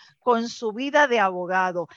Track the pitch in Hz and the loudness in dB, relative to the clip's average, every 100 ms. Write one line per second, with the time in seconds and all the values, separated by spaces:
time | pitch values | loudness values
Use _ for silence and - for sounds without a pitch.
0 | - _ - 233 233 - 226 208 277 294 | -20 _ 0 0 -2 -6 -6 -6 0 2
1 | 285 233 190 180 180 185 185 175 165 | 4 4 2 0 -2 0 0 -2 -8